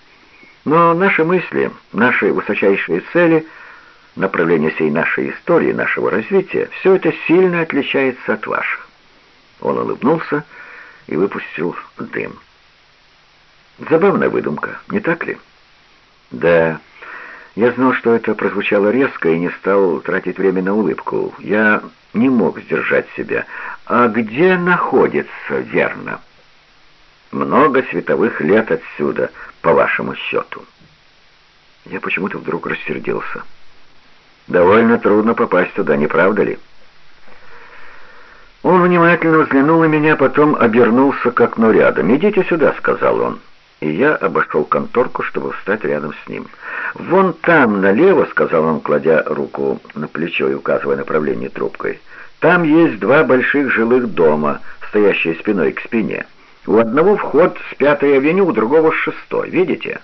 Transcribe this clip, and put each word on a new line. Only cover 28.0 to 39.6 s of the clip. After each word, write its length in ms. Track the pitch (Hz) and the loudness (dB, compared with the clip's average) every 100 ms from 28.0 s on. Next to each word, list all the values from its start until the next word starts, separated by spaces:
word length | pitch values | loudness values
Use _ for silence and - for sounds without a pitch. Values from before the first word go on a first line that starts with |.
| - 71 110 - | -2 0 0 -2
лет 300 | 76 107 107 | 2 2 2
отсюда, 600 | - - - 71 60 60 - - - | -4 -6 -6 -6 -4 -6 -8 -20 -6
по 120 | - | 0
вашему 420 | 71 64 - 58 | 2 2 -2 -6
счёту». 500 | 67 - - - - - _ _ _ _ _ _ _ _ _ _ _ | -8 -6 -6 -8 -14 -20 _ _ _ _ _ _ _ _ _ _ _
Я 160 | - 95 | -14 -10
почему-то 380 | - - 101 - | -8 -6 -6 -8
вдруг 280 | - - - | -8 -8 -6
рассердился. 760 | - - - - 55 - - - - - - - - _ _ _ _ - | -8 -8 -8 -6 -6 -6 -10 -12 -16 -20 -20 -20 -20 _ _ _ _ -2
«Довольно 520 | 82 87 110 113 117 | 2 4 6 4 2
трудно 360 | 104 104 110 | 2 2 2
попасть 380 | 113 117 90 90 | 0 0 0 0
туда, 240 | - 78 73 | -2 -2 0
не 100 | 76 | 0
правда 380 | - 92 107 | 2 2 2
ли?» 140 | 62 - - - - - - - - - - - - - - - - - - - - - | -2 -2 -12 -20 -20 -20 -20 -20 -18 -16 -16 -18 -20 -16 -16 -16 -18 -20 -20 -20 -20 -6
Он 200 | 139 180 | 2 4
внимательно 560 | 175 175 170 170 165 156 | 4 4 4 4 2 2
взглянул 420 | 147 139 | 4 2